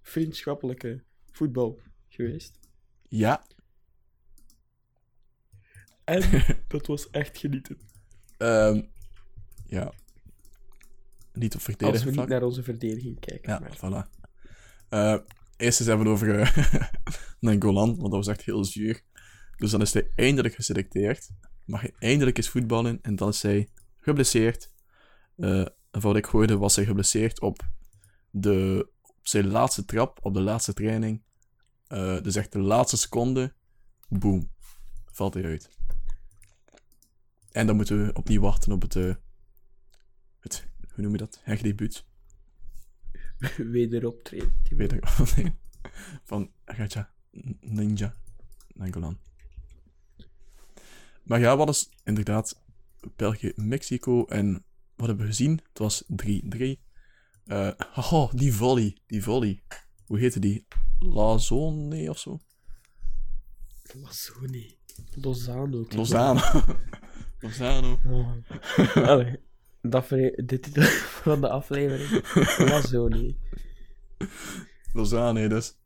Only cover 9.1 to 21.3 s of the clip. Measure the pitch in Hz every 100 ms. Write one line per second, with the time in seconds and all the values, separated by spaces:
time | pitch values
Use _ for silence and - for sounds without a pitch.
9.1 | - - - - - - 95 - - -
10.1 | _ - - - - - - - - -
11.1 | - - - 113 - - 107 143 113 131
12.1 | 139 127 127 123 123 123 117 117 110 123
13.1 | - - - - 98 73 - 92 101 95
14.1 | - - _ - - - - - 107 104
15.1 | 104 - - - - 120 120 113 107 110
16.1 | 104 107 104 110 - - - - - -
17.1 | - - - 117 104 107 98 110 107 101
18.1 | 98 101 104 - 104 98 - 107 113 _
19.1 | - - - - - 104 107 107 101 -
20.1 | - 123 139 117 - - - 95 - 101
21.1 | 131 -